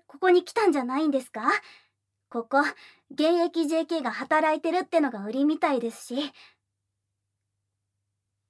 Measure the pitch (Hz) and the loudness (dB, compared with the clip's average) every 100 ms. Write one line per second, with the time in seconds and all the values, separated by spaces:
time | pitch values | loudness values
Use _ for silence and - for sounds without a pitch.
0 | _ - 370 359 359 466 403 285 247 262 | _ -2 4 4 2 0 2 2 0 0
1 | 311 269 254 214 247 403 - - _ _ | 0 0 -4 -4 -2 -2 -4 -20 _ _
2 | _ _ - 240 233 277 294 - - _ | _ _ -12 -10 -2 0 0 -4 -18 _
3 | - - 311 349 339 330 294 320 320 330 | -10 0 2 2 0 -2 -2 -2 -2 -4
4 | 247 226 262 311 311 311 330 359 - 330 | -4 -6 0 2 2 0 0 -2 0 0
5 | 277 214 202 254 294 311 320 262 233 233 | 0 -2 -6 0 0 2 0 0 -4 -8
6 | - 247 294 - - _ _ _ _ _ | -8 -6 -6 -10 -20 _ _ _ _ _
7 | _ _ _ _ _ _ _ _ _ _ | _ _ _ _ _ _ _ _ _ _
8 | _ _ _ _ | _ _ _ _